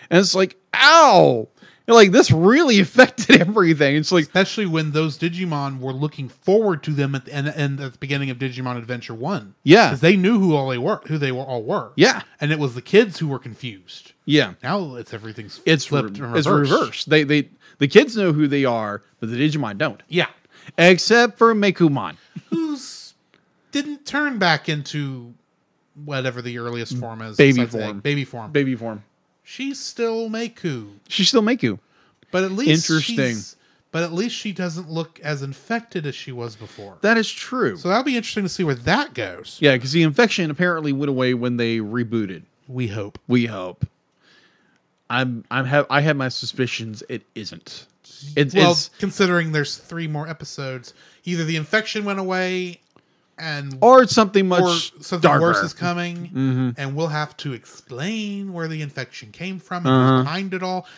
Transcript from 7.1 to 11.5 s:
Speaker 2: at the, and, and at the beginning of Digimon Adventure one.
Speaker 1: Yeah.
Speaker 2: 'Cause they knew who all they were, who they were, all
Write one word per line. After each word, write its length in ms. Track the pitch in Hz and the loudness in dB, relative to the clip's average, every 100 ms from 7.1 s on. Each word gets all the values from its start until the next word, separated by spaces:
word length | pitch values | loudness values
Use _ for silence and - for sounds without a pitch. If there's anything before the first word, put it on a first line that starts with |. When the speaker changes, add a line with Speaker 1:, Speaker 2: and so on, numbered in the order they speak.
Speaker 2:
at 100 | 139 | -4
the, 100 | - | -8
and, 140 | 143 139 | -6 -6
and 320 | 156 143 139 | -4 -4 -4
at 120 | 139 | -10
the 60 | - | -12
beginning 300 | 139 139 139 | -6 -6 -6
of 60 | 120 | -6
Digimon 380 | 131 123 127 123 | -8 -6 -8 -8
Adventure 380 | 117 123 - | -8 -10 -10
one. 400 | 113 139 185 104 _ | -10 -6 -6 -8 _
Speaker 1:
Yeah. 260 | - 202 190 | 6 8 6
Speaker 2:
'Cause 100 | 127 | 4
they 160 | 156 196 | 2 4
knew 220 | 185 233 | 2 2
who 160 | 190 | 2
all 140 | 151 135 | 2 0
they 80 | 123 | -4
were, 220 | 143 208 - | -4 -4 -6
who 100 | 156 | -4
they 140 | 139 | -4
were, 100 | 127 | -4
all 200 | 135 | -6